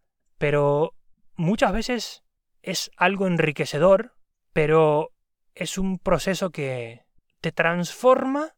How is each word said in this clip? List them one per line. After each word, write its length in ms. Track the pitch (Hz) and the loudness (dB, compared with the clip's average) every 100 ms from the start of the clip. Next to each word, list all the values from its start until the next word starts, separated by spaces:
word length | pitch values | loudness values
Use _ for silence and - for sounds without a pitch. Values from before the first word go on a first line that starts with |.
| _ _ _ - | _ _ _ -4
pero 560 | 147 147 143 143 165 - _ _ _ - | 0 2 2 2 -2 -6 _ _ _ -4
muchas 360 | 165 214 226 | -2 2 0
veces 520 | 208 233 240 - - _ _ _ _ | 0 -4 -6 -8 -14 _ _ _ _
es 280 | - 185 - - | -8 -8 -8 0
algo 300 | 180 196 190 | 0 0 0
enriquecedor, 880 | 170 156 143 139 143 180 196 226 _ _ _ _ | 0 0 -2 -4 2 4 4 2 _ _ _ _
pero 600 | 160 151 160 156 151 160 _ _ _ _ | -2 2 4 4 2 -2 _ _ _ _
es 240 | - 175 190 | -10 -8 -4
un 200 | 190 185 | -4 -2
proceso 520 | 190 165 190 185 185 | 0 0 0 -2 -4
que 540 | 156 135 127 113 117 _ _ _ _ | -6 -6 -6 -10 -14 _ _ _ _
te 100 | 165 | -4
transforma 1040 | - 165 175 175 - 254 254 262 277 320 | 0 0 0 -4 0 4 4 2 -4 -6